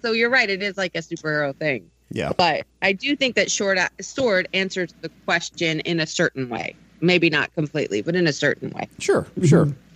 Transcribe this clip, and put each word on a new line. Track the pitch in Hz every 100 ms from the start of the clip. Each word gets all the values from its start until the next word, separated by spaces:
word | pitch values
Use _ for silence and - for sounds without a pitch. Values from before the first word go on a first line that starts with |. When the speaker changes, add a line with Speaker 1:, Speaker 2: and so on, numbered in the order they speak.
Speaker 1:
So | 233
you're | 226 233
right. | 262 226
It | 190
is, | 202 185
like, | 185 165
a |
superhero | 165 170 156 151 143 135
thing. | 156 127 85 _ _
Speaker 2:
Yeah. | - 73 -
Speaker 1:
But | 175 151 - _
I | 190
do | 196 269 285
think | 269 226
that | -
short, | - 202 190 175 -
sword | 190 - 254 190 180
answers | 190 190 185 175 -
the | 165 - -
question | 170 - - 165 156
in | - 170
a | 156
certain | - 165 - 127
way. | 110 82 - _ _
Maybe | 170 180 165
not | 151 113 -
completely, | 151 151 123 104
but | 127
in | 175 170
a |
certain | 139 147 - -
way. | - - -
Speaker 2:
Sure, | - 392
Speaker 3:
Mm-hmm. | - - 175
Speaker 2:
sure. | 151 143 139 -